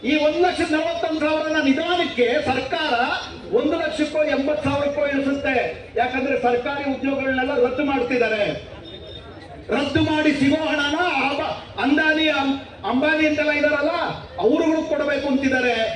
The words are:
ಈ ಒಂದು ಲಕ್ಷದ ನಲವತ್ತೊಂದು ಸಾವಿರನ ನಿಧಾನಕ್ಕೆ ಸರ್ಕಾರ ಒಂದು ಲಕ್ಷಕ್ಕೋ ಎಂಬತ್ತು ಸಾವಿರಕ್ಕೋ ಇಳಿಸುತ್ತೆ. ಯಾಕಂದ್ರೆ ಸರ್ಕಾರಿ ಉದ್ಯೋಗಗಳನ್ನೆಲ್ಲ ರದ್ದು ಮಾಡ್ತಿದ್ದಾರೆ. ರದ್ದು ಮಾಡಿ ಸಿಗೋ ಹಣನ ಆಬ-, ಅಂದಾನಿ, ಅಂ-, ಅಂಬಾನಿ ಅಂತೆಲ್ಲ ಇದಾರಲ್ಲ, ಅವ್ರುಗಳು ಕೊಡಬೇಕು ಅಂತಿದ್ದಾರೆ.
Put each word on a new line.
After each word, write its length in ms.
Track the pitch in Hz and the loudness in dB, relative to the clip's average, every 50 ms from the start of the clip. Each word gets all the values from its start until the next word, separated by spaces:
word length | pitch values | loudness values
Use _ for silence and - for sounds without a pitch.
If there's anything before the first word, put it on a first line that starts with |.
| - | 0
ಈ 120 | 226 294 302 285 | 2 2 4 4
ಒಂದು 140 | 302 311 339 | 2 4 4
ಲಕ್ಷದ 320 | 359 359 349 - - 320 | 2 2 2 0 0 0
ನಲವತ್ತೊಂದು 480 | 302 311 330 330 339 - 359 330 311 311 | 0 0 0 0 -2 -2 -2 -2 -2 0
ಸಾವಿರನ 400 | 302 302 302 311 311 311 311 320 285 | 0 0 0 0 0 0 0 2 4
ನಿಧಾನಕ್ಕೆ 600 | 277 269 294 330 339 359 349 339 - - 240 240 226 247 302 - | 4 2 2 2 0 0 0 0 -2 2 2 2 2 2 0 0
ಸರ್ಕಾರ 480 | 254 262 262 269 - 349 330 311 302 254 233 247 294 349 - - - - - - - - 233 | 0 -2 -2 -2 -2 -2 -2 0 0 0 0 0 0 -2 -4 -6 -8 -12 -14 -10 0 0 2
ಒಂದು 180 | 285 302 339 330 | 2 2 0 0
ಲಕ್ಷಕ್ಕೋ 460 | 320 302 - - 302 285 - 311 302 | -2 -4 0 -2 -2 0 2 0 2
ಎಂಬತ್ತು 460 | 294 285 262 277 285 302 - - 269 | 2 2 0 0 0 -2 0 0 0
ಸಾವಿರಕ್ಕೋ 340 | 277 285 285 285 - 294 294 285 | 0 0 0 0 0 0 0 0
ಇಳಿಸುತ್ತೆ. 480 | 277 269 277 269 277 277 - 294 269 240 208 - - - - - - 220 | 0 0 0 0 -2 -2 -2 0 0 0 0 -2 -6 -8 -12 -8 -2 0
ಯಾಕಂದ್ರೆ 440 | - - 254 262 254 262 247 240 | 0 0 0 -2 -2 0 -2 2
ಸರ್ಕಾರಿ 420 | - 240 240 240 247 277 277 285 277 277 | 2 2 2 2 0 -2 -4 -4 -2 -4
ಉದ್ಯೋಗಗಳನ್ನೆಲ್ಲ 640 | 262 254 - 277 277 269 269 269 262 262 254 269 285 240 247 | -4 -2 -2 -2 -2 0 0 0 0 0 0 0 2 2 2
ರದ್ದು 180 | 254 247 - 294 | 0 2 0 0
ಮಾಡ್ತಿದ್ದಾರೆ. 600 | 269 254 262 240 247 269 240 226 220 220 208 202 170 147 131 - - - - - - - 185 - - - - - - - - - - - - - - 214 | 0 0 0 0 0 0 0 2 2 2 0 0 -2 -2 -6 -10 -14 -18 -16 -16 -16 -16 -16 -16 -16 -16 -16 -16 -16 -18 -18 -18 -18 -18 -18 -6 -2 -2
ರದ್ದು 260 | 254 285 277 - 311 | -2 -2 0 2 2
ಮಾಡಿ 300 | 311 311 311 302 302 302 277 | 2 2 2 2 2 2 2
ಸಿಗೋ 260 | - 254 277 294 320 320 302 | 4 2 2 2 2 0 0
ಹಣನ 300 | 302 302 294 285 294 320 359 359 311 269 262 269 | 0 0 0 0 0 0 0 0 0 0 -2 -2
ಆಬ-, 500 | 285 285 311 - - - - - - - - | -2 -2 -4 -4 -6 -8 -10 -14 -6 -2 2
ಅಂದಾನಿ, 440 | 254 285 302 311 311 311 311 311 302 | 2 4 4 4 2 2 2 2 2
ಅಂ-, 320 | 302 302 269 269 269 269 - - - - - - | 2 2 0 0 -2 -2 -4 -12 -18 -10 -6 0
ಅಂಬಾನಿ 360 | 233 254 294 302 311 311 311 302 | 0 2 2 2 2 4 4 2
ಅಂತೆಲ್ಲ 240 | 302 294 302 302 | 2 2 0 0
ಇದಾರಲ್ಲ, 420 | 294 285 294 294 294 277 277 311 339 339 320 - 156 - - - - - | 2 2 2 2 2 2 0 0 0 0 -2 -4 -6 -8 -12 -12 -8 0
ಅವ್ರುಗಳು 420 | - 220 269 330 330 311 320 320 - | 2 4 4 4 4 2 2 0 0
ಕೊಡಬೇಕು 440 | - 302 285 - 294 285 269 277 285 | -2 -2 -2 0 0 -2 -2 0 0
ಅಂತಿದ್ದಾರೆ. 480 | 262 269 277 262 254 254 247 247 233 220 220 214 - | 0 0 2 2 0 2 2 2 0 0 0 -2 -4